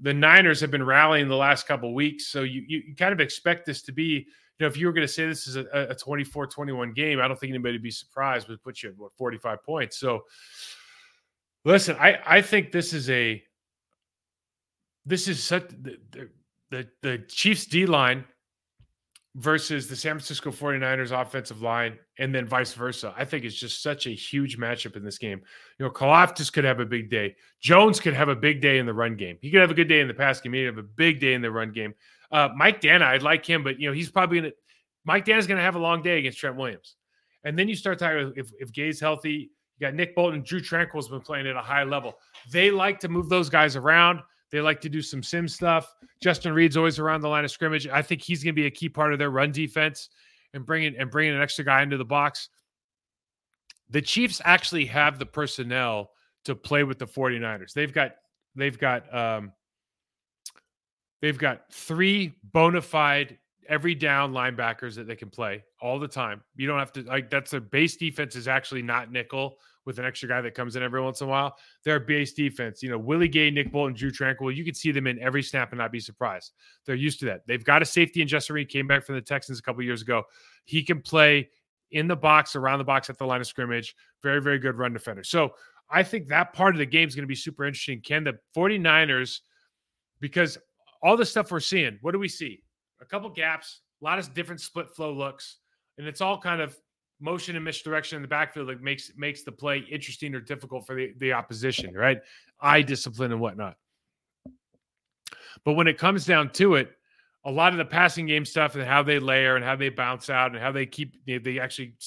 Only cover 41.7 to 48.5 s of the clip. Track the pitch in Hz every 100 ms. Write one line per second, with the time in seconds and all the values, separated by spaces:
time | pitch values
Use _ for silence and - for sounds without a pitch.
41.7 | 143 135 143 123 - _ - 123 170 196
42.7 | 196 196 196 180 170 160 180 151 160 151
43.7 | 131 135 165 170 170 - _ _ 147 156
44.7 | 147 156 151 143 135 - 170 170 - 175
45.7 | 160 160 _ - _ 180 160 175 156 165
46.7 | 151 165 147 156 156 151 151 143 - 160
47.7 | 151 139 139 147 165 - 170 160